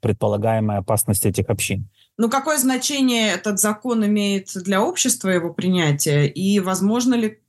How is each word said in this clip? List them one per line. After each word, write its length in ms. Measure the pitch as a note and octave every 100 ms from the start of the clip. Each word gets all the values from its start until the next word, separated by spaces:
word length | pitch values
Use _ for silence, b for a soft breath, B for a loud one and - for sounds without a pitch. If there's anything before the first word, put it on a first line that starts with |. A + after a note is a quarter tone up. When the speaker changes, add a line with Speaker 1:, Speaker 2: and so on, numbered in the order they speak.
Speaker 1:
предполагаемая 800 | G#2+ G#2 G#2+ G#2 A2 A2+ G#2+ G2+
опасность 480 | F#2+ G#2+ - G2+ G#2+
этих 240 | F#2 G#2
общин. 400 | G#2 - G2 G2+ b b -
Speaker 2:
Ну, 140 | A3+
какое 260 | C#4 C4+ D4+
значение 760 | B3+ B3+ - C#4+ C4 A#3+ G#3+
этот 260 | F#3 G#3+ G3
закон 440 | G#3 G#3+ B3+ A3+ G#3
имеет 420 | G#3 G3+ G3 F#3+ F#3+
для 180 | F3+ F#3+
общества, 460 | C4 F4+ C4 B3 F#3+
его 240 | F3+ E3+
принятия, 760 | E3 F3+ F#3 D#3 D3 D#3 C#3+ C#3+
и 320 | - F#3+ G3+
возможно 580 | F#3 F#3+ G3 A#3 B3 A#3+
ли 240 | G#3+ -